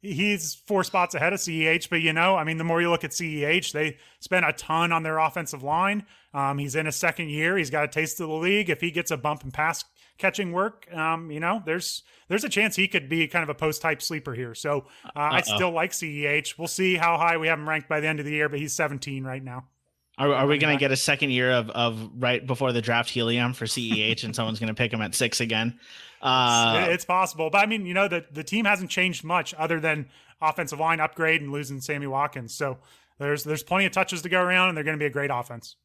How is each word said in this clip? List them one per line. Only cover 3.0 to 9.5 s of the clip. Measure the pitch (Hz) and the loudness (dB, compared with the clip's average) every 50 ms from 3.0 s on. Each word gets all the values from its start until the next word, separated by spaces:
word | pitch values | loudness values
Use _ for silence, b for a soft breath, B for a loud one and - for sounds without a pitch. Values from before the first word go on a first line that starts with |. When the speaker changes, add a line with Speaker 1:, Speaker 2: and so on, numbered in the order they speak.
| - | 0
Speaker 1:
at | 151 - | -4 -6
C | - 180 160 151 147 | -6 -6 -4 -2 -2
E | 143 | 0
H, | 147 165 185 - - - | 2 2 2 2 0 -2
they | 151 156 156 139 b b b b b | -2 -2 -2 -4 b b b b b
spent | - - 185 185 170 | -6 0 2 2 2
a | 151 151 | 2 0
ton | - - - 156 165 170 170 170 | -2 -2 0 2 2 4 4 2
on | 165 160 | 0 0
their | 156 156 160 | 0 2 2
offensive | 160 156 - 180 160 - - 139 127 | 2 2 0 -2 -8 -6 -10 -8 -4
line. | 139 151 165 185 196 208 214 202 b b b b b b | -2 0 2 2 2 0 -2 -4 b b b b b b
Um, | 143 139 139 139 139 | -2 0 0 0 -2
he's | 143 143 127 | -4 -2 -2
in | 160 156 | -2 -2
his | 156 147 | -2 -2
second | - - 170 165 - 170 156 | 0 0 0 0 0 -6 -6
year. | 147 151 160 165 185 196 | -2 0 0 2 2 2
He's | 165 131 | 0 0
got | 135 151 147 | 0 0 0
a | 143 | 0
taste | - 156 160 156 - - | 0 -2 -2 -2 -2 -6
of | 175 156 | -6 -4
the | 156 | -4
league. | 160 165 180 202 208 214 170 | -2 0 2 2 2 2 0
If | 160 - | -2 -2
he | - 175 | -2 -4
gets | 156 170 170 - | -2 -4 -4 -2
a | 165 139 | -4 -2
bump | 120 151 151 143 - | -2 -2 -4 -4 -8
in | 135 | -10